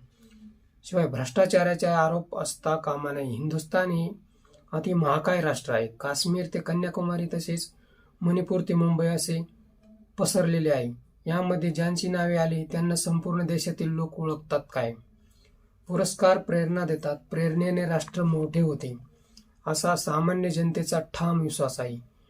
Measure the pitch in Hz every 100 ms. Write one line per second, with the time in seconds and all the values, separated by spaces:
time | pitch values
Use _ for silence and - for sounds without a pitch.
0 | - _ - - - - _ _ - 180
1 | 156 127 127 - 190 185 175 170 175 170
2 | 160 170 165 - 147 - 156 156 156 143
3 | 147 143 135 117 151 156 - 185 185 170
4 | 170 - - _ _ - _ 160 190 180
5 | 151 151 170 180 156 131 - 113 113 -
6 | 143 143 180 180 170 175 170 170 180 175
7 | 175 175 170 170 165 170 - - _ _
8 | _ - 175 180 175 185 - 170 170 160
9 | 165 165 - 165 165 - - _ - -
10 | - - 196 196 170 170 156 139 120 120
11 | - _ - 170 180 180 170 160 170 175
12 | 185 180 175 170 165 160 156 170 170 170
13 | - 165 175 175 170 165 - 165 165 160
14 | 160 160 160 151 - 147 - 135 117 117
15 | - - _ _ _ _ _ _ - 175
16 | 185 - 190 190 - 170 165 175 175 156
17 | 156 147 - 156 165 165 180 180 175 160
18 | - 180 170 160 156 165 160 139 131 120
19 | - _ _ - - _ - 156 180 170
20 | - 151 170 180 180 160 165 165 165 165
21 | 160 - 170 170 156 - 135 - 123 120
22 | 120 _